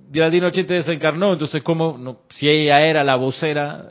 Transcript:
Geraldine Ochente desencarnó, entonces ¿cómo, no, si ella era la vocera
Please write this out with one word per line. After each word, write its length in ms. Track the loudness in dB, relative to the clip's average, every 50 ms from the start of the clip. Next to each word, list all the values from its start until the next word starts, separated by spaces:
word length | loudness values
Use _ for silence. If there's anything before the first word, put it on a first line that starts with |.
| -18 -6
Geraldine 360 | -2 0 0 2 2 2 0 0
Ochente 260 | 0 -2 -2 -2 -2
desencarnó, 600 | -2 -2 -2 -4 -2 -2 -2 -2 0 0 0 0
entonces 280 | 0 -2 -4 -6 -4
¿cómo, 340 | -2 -2 -2 0 -2 -2 -4 -6
no, 240 | -10 -14 -14 -16 _ -20
si 200 | -10 -2 0 2
ella 340 | 2 2 4 4 4 6 6
era 200 | 4 4 2 2
la 120 | 2 2
vocera 760 | 2 0 -2 -2 -2 -4 -4 -2 -4 -4 -6 -8 -12 -16 -18